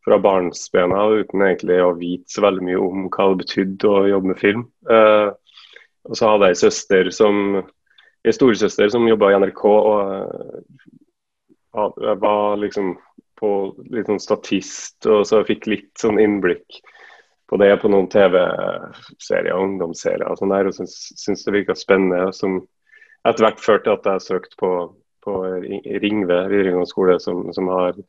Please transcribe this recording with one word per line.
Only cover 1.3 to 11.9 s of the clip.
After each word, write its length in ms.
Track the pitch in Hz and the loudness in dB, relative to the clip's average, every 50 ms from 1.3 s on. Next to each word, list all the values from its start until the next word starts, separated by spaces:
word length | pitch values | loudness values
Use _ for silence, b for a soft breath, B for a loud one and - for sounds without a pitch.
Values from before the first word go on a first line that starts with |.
| - 95 98 | -2 0 2
egentlig 300 | 95 90 - - 90 90 90 90 | 2 0 0 0 0 2 2 2
å 60 | 90 | 2
vite 400 | 87 85 87 87 90 90 - _ | 0 -2 -6 -6 -8 -8 -10 _
så 80 | - - | -4 0
veldig 220 | 101 101 95 95 92 | 2 2 2 0 -4
mye 140 | 90 90 95 | -4 -2 -2
om 220 | 98 92 92 98 95 92 | -2 -2 -4 -6 -8 -8
hva 120 | - - 101 95 | -2 0 0 2
det 140 | 95 90 | 2 0
betydde 420 | 87 - - - 98 95 95 95 - | -4 -6 -4 -4 -4 -4 -4 -2 0
å 220 | 110 101 98 98 101 | 2 2 2 2 2
jobbe 220 | 101 98 95 95 | 0 0 -2 -2
med 80 | 92 - | -4 0
film. 220 | - 101 101 117 120 _ _ _ _ 147 | 0 0 0 0 -6 _ _ _ _ 2
Eh, 400 | 117 113 110 107 107 107 104 101 101 _ B B B B B B B B B B B _ _ - | 4 6 6 6 6 4 2 0 -4 _ B B B B B B B B B B B _ _ -14
og 60 | 113 | -4
så 140 | - 120 107 | 0 2 2
hadde 160 | 107 104 101 92 | 4 4 4 4
jeg 60 | 90 | 4
en 60 | - | 4
søster 480 | - 107 - - - _ 101 92 92 90 | 2 2 2 0 -4 _ 2 2 2 0
som, 280 | - - 110 104 101 101 101 101 98 98 | 0 2 2 2 2 0 0 -2 -2 -4
en 720 | 92 - _ _ _ _ _ _ _ _ _ _ _ 113 | -6 -8 _ _ _ _ _ _ _ _ _ _ _ -2
storesøster 560 | 110 - 143 127 110 95 107 95 - - 104 104 | 0 4 2 2 2 2 0 -2 0 2 0 2
som 160 | 110 120 117 | 2 2 2
jobbet 300 | 113 110 104 107 98 98 | 2 4 4 4 4 4
i 20 | |
N 80 | 98 98 | 4 2
R 80 | 98 - - | 0 -2 -2
K, 140 | - 107 104 | 0 2 4
og, 220 | 107 104 107 107 104 101 98 98 | 4 4 2 2 0 -2 -4 -6
eh, 720 | 98 95 - - - - - - - - _ - _ _ - _ _ _ _ _ _ _ _ _ _ _ _ _ _ _ _ _ | -8 -10 -10 -12 -14 -16 -16 -18 -20 -20 _ -20 _ _ -20 _ _ _ _ _ _ _ _ _ _ _ _ _ _ _ _ _
ja, 80 | 110 104 98 | -4 -4 -4